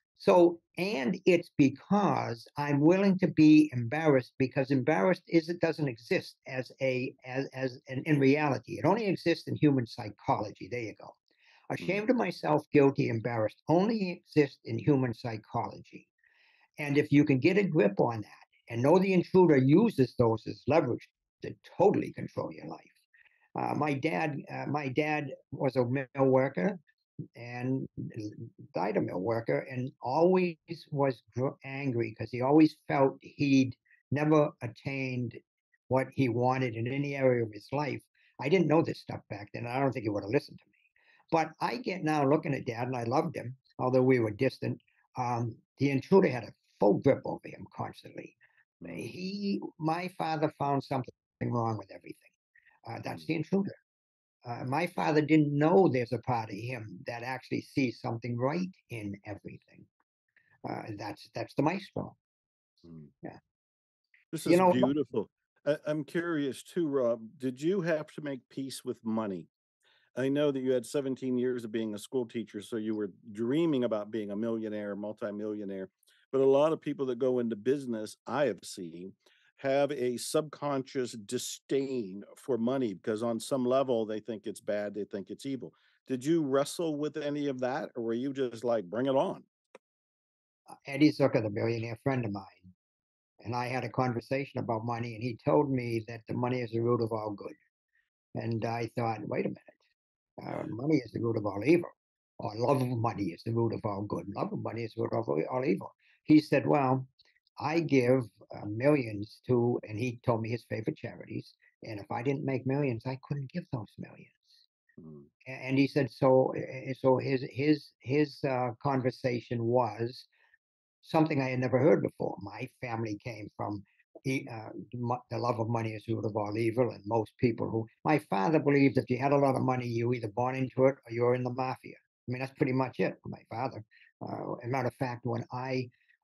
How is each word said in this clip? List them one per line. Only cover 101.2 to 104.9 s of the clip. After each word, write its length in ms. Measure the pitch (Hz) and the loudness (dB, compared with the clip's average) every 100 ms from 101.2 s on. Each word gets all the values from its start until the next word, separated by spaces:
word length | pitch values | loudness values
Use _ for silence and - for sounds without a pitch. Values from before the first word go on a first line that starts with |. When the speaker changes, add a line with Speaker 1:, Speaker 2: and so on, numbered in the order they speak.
Speaker 1:
root 160 | 117 110 | -2 -2
of 100 | 101 | -4
all 180 | 98 | -2
evil, 260 | 123 175 - - _ _ _ - | 2 2 2 -12 _ _ _ -12
or 140 | 110 107 | -8 -2
love 260 | 127 135 | 2 2
of 60 | 123 120 | 0 0
money 280 | 113 - - | -2 -2 -6
is 100 | - | -6
the 80 | - | -4
root 200 | 113 117 | 0 0
of 60 | 104 | -2
all 180 | 107 98 | -4 -4
good. 240 | 104 - 98 | -6 -6 -6
Love 240 | 104 196 | -6 -6
of 80 | 156 | -6
money 220 | 110 110 | -6 -6
is 100 | 113 | -8